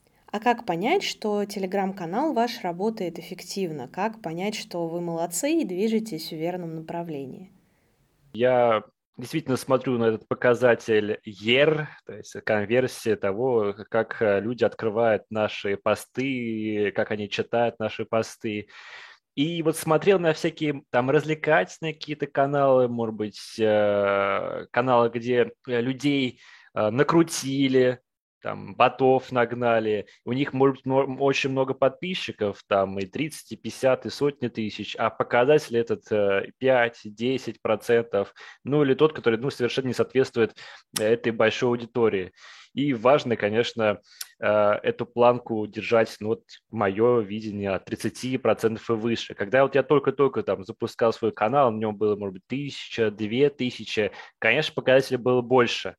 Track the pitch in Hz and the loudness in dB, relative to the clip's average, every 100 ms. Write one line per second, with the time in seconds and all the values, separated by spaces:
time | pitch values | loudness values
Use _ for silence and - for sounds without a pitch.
0 | _ _ _ 208 247 226 233 170 226 392 | _ _ _ -2 0 0 0 -2 2 0
1 | - - 214 208 202 202 185 196 190 190 | -2 -6 -2 -2 -2 -4 -4 -2 -2 -4
2 | 165 208 320 233 233 - 180 170 220 220 | -6 -2 -2 0 -2 -2 -6 -4 -4 -4
3 | 175 170 170 180 - 196 180 151 127 - | -6 -8 -14 -14 -10 -6 -4 -6 -8 -4
4 | 220 220 165 165 202 214 - 175 165 170 | -6 -4 -10 -6 -6 -6 -8 -6 -6 -4
5 | 175 165 175 - 285 330 202 180 220 220 | -4 -4 -4 -4 -2 0 -2 -2 0 0
6 | 220 156 - 160 165 180 170 160 160 170 | -2 -10 -10 -6 -6 -6 -8 -10 -10 -8
7 | 170 143 135 - 185 _ _ _ _ _ | -8 -10 -10 -14 -20 _ _ _ _ _
8 | _ _ _ 107 127 123 120 107 - _ | _ _ _ 0 2 4 4 2 0 _
9 | _ - 127 160 135 123 - 131 135 120 | _ -16 -8 -6 -2 -2 2 0 2 2
10 | 113 110 - 123 127 117 123 113 - 107 | 2 0 -2 0 2 4 4 4 4 2
11 | 104 107 110 92 107 127 151 151 147 - | 2 -4 -8 -6 2 4 4 2 -4 -12
12 | - 107 - 101 - 107 101 113 123 - | -18 -18 -16 -8 -2 0 2 2 0 -2
13 | 117 101 101 98 131 117 104 104 101 113 | -2 -2 -2 -2 0 0 0 -4 -4 -2
14 | 110 - 107 98 107 120 107 - 113 107 | -2 0 0 2 0 0 -2 0 -4 0
15 | 117 101 - 107 107 - 101 98 107 101 | 2 2 -2 -4 -2 -2 -4 -2 0 -2
16 | - - 135 127 117 110 107 104 101 101 | -4 -6 -4 -4 -4 -4 -4 0 0 0
17 | 107 107 104 - 104 117 120 - 107 - | -4 -4 -6 -6 -2 0 0 -2 -6 -6
18 | 110 113 110 - 113 104 104 - - - | -4 -2 -2 -6 -8 -8 -10 -18 -20 -20
19 | - - _ - 151 170 160 151 160 151 | -20 -20 _ -4 -2 0 0 0 2 2
20 | 180 190 170 - 170 - 151 139 - 123 | 4 4 4 0 -2 -2 -4 -4 -2 0
21 | 127 147 147 156 151 165 185 - 160 151 | 4 2 2 -4 2 2 0 -6 -10 -8
22 | - 147 139 147 139 143 139 131 123 120 | -10 -8 -4 0 0 2 4 4 2 0
23 | 113 107 107 - - - 110 107 104 101 | -4 -4 -8 -8 -12 0 2 4 4 2
24 | 101 98 98 98 87 85 - 120 127 127 | 2 2 2 0 -4 -8 -4 0 4 4
25 | 117 120 120 123 113 - - 120 123 131 | 4 0 -2 0 0 -2 -6 -4 -2 -2
26 | 143 139 127 - - - - - 107 120 | 0 0 -2 -6 -20 -20 -10 -2 0 2
27 | 147 165 160 - 135 135 135 131 127 123 | 4 4 2 -2 -4 0 2 4 4 0
28 | _ _ _ _ 107 101 101 95 127 - | _ _ _ _ -12 -10 -6 2 2 4
29 | 131 131 - 127 117 123 120 113 110 104 | 4 4 2 0 0 0 0 2 2 -2
30 | - _ - 127 143 131 139 131 131 131 | -4 _ -6 -4 -2 2 2 2 0 0
31 | 139 135 139 135 135 135 131 131 131 131 | 0 0 0 0 -2 -2 -2 2 0 0
32 | 180 185 - - 101 98 - 98 98 98 | -8 -8 -8 -4 -4 -4 0 0 0 -2
33 | 95 - 151 - - - 113 - 131 127 | -6 -6 -8 -8 -16 -14 -12 -2 0 0
34 | 110 - 143 143 117 - 107 - 101 - | -4 -4 -4 -2 -8 -6 -8 -8 -10 -4
35 | 113 - 123 120 127 151 - 117 113 104 | -2 -2 0 2 4 4 2 -2 -2 -4
36 | - 107 101 98 - - 131 127 117 - | -2 0 2 0 -4 -4 2 2 2 -4
37 | 110 104 123 131 - - 113 107 - 117 | -16 -6 -4 -4 -6 -8 -4 -2 2 2
38 | 117 101 98 - - - 123 147 139 131 | 2 -2 -4 -8 -20 -14 -2 0 2 4
39 | 156 139 117 113 139 - 120 - 131 113 | 2 2 0 0 -2 -2 -2 -2 -2 -2
40 | 110 127 127 117 110 - - - _ - | 0 2 0 2 0 -2 -20 -20 _ -2
41 | 107 117 117 113 110 - 127 120 117 127 | 2 2 0 2 2 2 0 0 -2 2
42 | 110 98 90 _ - - - 120 147 117 | 2 2 -6 _ -20 -20 -12 -4 -2 2
43 | 120 143 131 110 104 110 117 113 107 101 | 4 4 2 -2 0 0 0 0 0 0
44 | _ - - - 104 107 104 104 - - | _ -18 -18 -4 0 4 4 2 -2 -4
45 | 117 120 120 123 - 110 104 107 95 117 | -4 4 4 4 -2 -6 -6 -8 0 2
46 | 113 - 104 117 _ - _ 110 98 98 | 2 -2 -6 -6 _ -20 _ -2 -2 2
47 | 120 120 98 107 107 101 98 92 - 113 | 2 2 0 -6 -8 -4 -4 -4 -6 -6
48 | 110 - 127 131 117 104 113 110 - 113 | -6 -6 -6 -2 0 2 0 -2 -4 -2
49 | 117 113 - - 101 131 135 135 131 143 | -2 -4 -6 -8 0 2 4 2 4 2
50 | 139 127 139 113 101 95 95 - 117 - | 2 2 2 0 -2 -4 -6 -8 -6 0
51 | 117 - 110 - 107 143 127 110 110 101 | 0 2 -2 0 2 4 2 2 -4 0
52 | 107 101 101 92 - 135 143 - - - | 0 0 -4 -10 -8 -8 -8 -10 -8 -2
53 | 110 104 104 120 143 143 127 - 107 - | -2 -2 -4 2 2 2 -6 -6 -6 -2
54 | 101 - - - 113 131 147 - 123 131 | -2 -4 -18 -2 0 2 0 -2 4 4
55 | 131 127 120 127 120 127 117 - 95 | 4 -2 0 0 4 4 4 0 -8